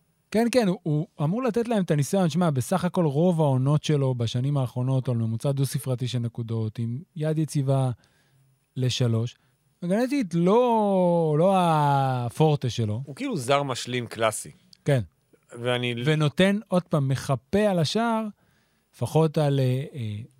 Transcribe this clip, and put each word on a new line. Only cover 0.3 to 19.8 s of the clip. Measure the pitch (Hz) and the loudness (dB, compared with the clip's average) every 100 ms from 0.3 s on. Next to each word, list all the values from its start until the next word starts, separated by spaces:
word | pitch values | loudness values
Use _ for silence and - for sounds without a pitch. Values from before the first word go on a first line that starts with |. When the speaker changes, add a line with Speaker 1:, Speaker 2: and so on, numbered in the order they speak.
Speaker 1:
כן, | 208 233 | 0 2
כן, | 254 202 | 2 2
הוא, | 175 | -2
הוא | 160 151 170 - | -2 -2 -2 -4
אמור | 151 214 | -2 -2
לתת | 262 220 233 | -2 -2 0
להם | 220 | 0
את | 175 | 0
הניסיון. | 151 131 196 175 | 0 0 2 2
שמע, | 151 175 | 2 0
בסך | 131 - 185 175 | 0 -2 -2 -2
הכל | 185 160 | 0 0
רוב | 135 180 165 | 2 2 4
העונות | 151 127 135 151 | 2 2 2 0
שלו | - 147 131 123 | 2 0 0 0
בשנים | 117 123 135 143 | -2 -2 -2 -2
האחרונות, | 127 123 127 135 123 | -2 -4 -2 -2 0
על | 117 | -2
ממוצע | 113 113 143 | -2 -2 -2
דו-ספרתי | 139 139 139 131 120 123 | 0 -2 -2 -4 -4 -4
של | 123 | -4
נקודות, | 117 - 113 113 110 110 | -6 -6 -6 -4 -4 -4
עם | 117 123 185 160 | -6 -6 -10 -6
יד | 151 156 | -4 -2
יציבה | 151 151 135 135 131 113 _ _ _ _ _ _ _ - | -2 -2 0 0 0 -4 _ _ _ _ _ _ _ -4
לשלוש. | 127 - 123 113 120 - _ _ _ - | -2 0 0 0 -2 -10 _ _ _ -10
הגנתית | 175 202 247 285 190 | -2 0 0 -2 -2
לא, | 170 175 226 247 226 208 190 180 170 160 147 | 0 4 4 4 2 2 2 2 2 2 2
לא | 185 190 | 4 4
הפורטה | 170 156 143 139 135 127 120 - 156 147 123 | 4 4 4 2 2 -2 -4 2 2 2 -2
שלו. | 113 107 107 139 | -2 -2 -4 -8
Speaker 2:
הוא | 135 | -8
כאילו | 269 190 | -6 -4
זר | 120 143 | 2 2
משלים | 139 120 - 123 117 | 2 -6 -6 -6 -6
קלאסי. | - 113 - 76 - _ _ - | 0 0 0 -12 -20 _ _ 0
Speaker 1:
כן. | 135 87 _ _ _ _ 120 | 0 0 _ _ _ _ -8
Speaker 2:
ואני | 120 123 123 117 131 | -2 -2 -2 -2 0
Speaker 1:
ונותן, | 156 151 - 190 202 - | 2 0 2 2 2 -2
עוד | 180 | -4
פעם, | - 156 135 | 0 -2 0
מחפה | 131 - 135 - 196 208 | -2 -2 -4 0 0 2
על | 175 | 2
השער, | 147 214 233 220 214 - _ _ _ _ _ - | 0 0 0 -2 -4 -12 _ _ _ _ _ -8
לפחות | 120 156 160 156 | -2 2 2 2
על, | 147 139 | 0 2
אה, | 127 127 | 0 -2